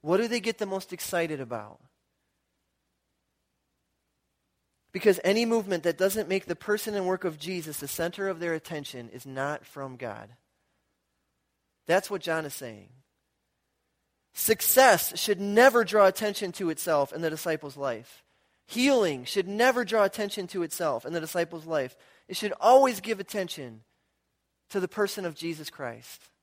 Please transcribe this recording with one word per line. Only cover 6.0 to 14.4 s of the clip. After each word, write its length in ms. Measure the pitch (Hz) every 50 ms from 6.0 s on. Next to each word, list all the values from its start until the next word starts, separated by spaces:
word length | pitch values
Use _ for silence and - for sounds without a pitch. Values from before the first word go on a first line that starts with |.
| 190 196 196 220 196 151
make 160 | 190 190 -
the 100 | - 170
person 380 | _ - - 208 214 - 226 208
and 140 | 202 185
work 160 | 180 185 180 -
of 160 | 175 156 151
Jesus 400 | 147 170 190 175 156 156 147 -
the 80 | 143
center 400 | 139 - - 165 175 180 - 196
of 120 | 196 185 160
their 140 | 175 170 165
attention 560 | 160 _ - 170 151 139 - - 123 117 117
is 160 | - 127 -
not 400 | 139 131 135 135 143 151 - -
from 320 | - - 139 139 131 127
God. 320 | 120 131 113 101 110 107 107 120 _ _ _ _ _ _ _ _ _ _ _ _ _ _ _ _ _ _ _ _ _ _ _ _ _ _ _ _ _ _ -
That's 180 | 165 196 196 -
what 120 | 202 180
John 240 | - 165 160 160 156
is 80 | 143 -
saying. 340 | - 139 120 110 101 98 - 123 131 _ _ _ _ _ _ _ _ _ _ _ _ _ _ _ _ _ _ _ _ _ _ _ _ _ _ _
Success 880 | -